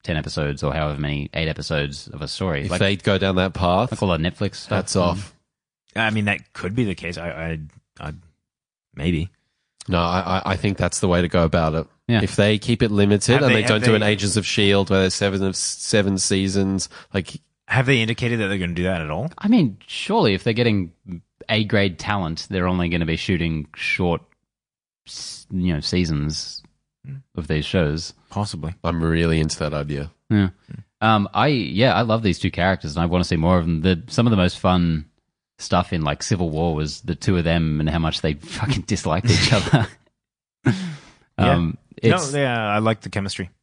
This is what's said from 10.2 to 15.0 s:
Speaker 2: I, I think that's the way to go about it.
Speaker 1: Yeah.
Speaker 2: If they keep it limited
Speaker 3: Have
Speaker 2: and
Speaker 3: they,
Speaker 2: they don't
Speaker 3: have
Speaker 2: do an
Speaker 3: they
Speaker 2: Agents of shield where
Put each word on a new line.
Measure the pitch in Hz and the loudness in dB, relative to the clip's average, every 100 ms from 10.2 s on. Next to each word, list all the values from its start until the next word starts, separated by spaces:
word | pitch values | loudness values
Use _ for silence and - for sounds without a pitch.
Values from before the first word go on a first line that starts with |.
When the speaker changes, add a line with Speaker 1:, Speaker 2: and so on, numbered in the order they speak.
| 87 95 - | 0 -2 0
Speaker 2:
I, | |
I | 95 | -2
think | 104 95 | -2 0
that's | 90 - | -2 0
the | 98 | 2
way | 87 | 2
to | 87 | 4
go | 90 | 2
about | 82 85 80 78 | 2 2 0 -2
it. | 78 _ - | -6 _ -2
Speaker 1:
Yeah. | 117 | 0
Speaker 2:
If | 101 - | 2 2
they | 104 107 | 2 2
keep | - 117 | 0 0
it | 113 | 2
limited | 101 101 101 - | 4 4 4 4
Speaker 3:
Have | 135 | 4
Speaker 2:
and | 135 | 4
Speaker 3:
they, | 120 | 4
Speaker 2:
they | 117 | 4
don't | 113 | 2
Speaker 3:
have | 123 | 4
Speaker 2:
do | 107 | 4
an | |
Speaker 3:
they | 107 | 4
Speaker 2:
Agents | 104 101 104 | 2 2 0
of | 92 | 0
shield | - 101 98 95 | 2 4 4 4
where | 95 | 2